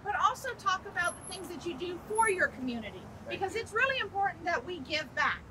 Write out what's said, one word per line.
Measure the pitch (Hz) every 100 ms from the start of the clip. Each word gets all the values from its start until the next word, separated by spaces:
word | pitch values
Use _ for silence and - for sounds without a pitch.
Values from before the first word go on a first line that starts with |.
But | 392 -
also | 415 508 523 466
talk | 392 381 403
about | 381 349 -
the | -
things | 370 359
that | 339
you | 349
do | 262 349 349 -
for | 427 440
your | 370 285
community, | 214 254 233 208 185 - - -
Thank | 339
because | 381
you. | 427
it's | 453
really | 415 508 523
important | 415 392 392 349
that | 349 339
we | - 359
give | 262 311 302
back. | - 269 175 -